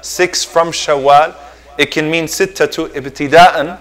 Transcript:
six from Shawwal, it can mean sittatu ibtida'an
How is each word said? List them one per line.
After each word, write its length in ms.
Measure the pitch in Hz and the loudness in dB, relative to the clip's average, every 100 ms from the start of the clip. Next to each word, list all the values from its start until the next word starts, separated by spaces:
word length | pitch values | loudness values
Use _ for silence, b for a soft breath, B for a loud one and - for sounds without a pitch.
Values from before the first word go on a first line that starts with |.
six 420 | - - 180 - | -14 -4 -2 -2
from 280 | - 165 165 | -4 -2 -2
Shawwal, 640 | - - 147 135 143 160 - B B B - | -4 -4 -2 4 4 4 -4 B B B -6
it 140 | 143 | -4
can 180 | - 156 | -2 -4
mean 140 | 165 | -4
sittatu 640 | 156 - 190 190 147 - 160 | -6 -4 -4 -2 -4 -2 -8
ibtida'an 880 | - 131 - 147 151 175 160 151 196 | -8 -12 -10 2 6 6 4 -6 -10